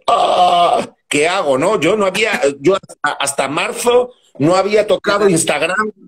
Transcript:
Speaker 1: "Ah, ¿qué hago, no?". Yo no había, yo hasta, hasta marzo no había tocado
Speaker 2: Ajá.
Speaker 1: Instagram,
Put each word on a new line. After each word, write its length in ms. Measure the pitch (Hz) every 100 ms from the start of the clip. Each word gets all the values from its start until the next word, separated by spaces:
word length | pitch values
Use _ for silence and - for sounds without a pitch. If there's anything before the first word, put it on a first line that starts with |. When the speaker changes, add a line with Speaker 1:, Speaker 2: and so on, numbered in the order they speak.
| -
Speaker 1:
"Ah, 880 | 233 - 117 180 175 175 117 - _ _
¿qué 200 | 147 160
hago, 300 | 190 151 131
no?". 220 | 170 220
Yo 160 | 156 214
no 80 | 196
había, 360 | 185 220 202 143 139
yo 160 | 143 196
hasta, 360 | - - 147
hasta 360 | 139 139 - 135
marzo 680 | 160 208 226 240 247 240 - _ -
no 180 | 147 185
había 320 | 196 214 208
tocado 340 | 180 202 202 208
Speaker 2:
Ajá. 60 |
Speaker 1:
Instagram, 600 | 160 - 147 165 190 214 -